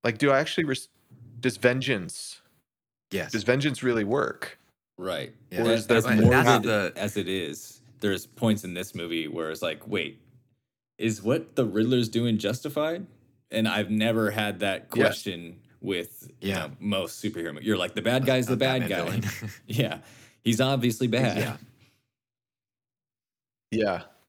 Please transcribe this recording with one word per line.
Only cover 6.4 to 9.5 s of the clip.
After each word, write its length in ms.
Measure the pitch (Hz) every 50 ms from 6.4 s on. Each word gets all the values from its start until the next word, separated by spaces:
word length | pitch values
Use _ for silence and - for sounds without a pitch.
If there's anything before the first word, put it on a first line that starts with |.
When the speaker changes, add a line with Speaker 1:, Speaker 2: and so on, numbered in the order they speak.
| 127
Speaker 2:
That's 180 | 120 120 110 107
the 280 | 120 110 104 95 82 -
Speaker 3:
as 200 | - 98 101 -
it 120 | 104 95 87
is, 520 | 95 95 85 73 71 - - - - - _ - - -
there's 260 | - 104 95 90 -
points 380 | - _ - 120 113 107 101 -
in 100 | 92 87
this 200 | 87 90 - -
movie 340 | 87 85 82 82 82 78 76
where 220 | 82 85 80 80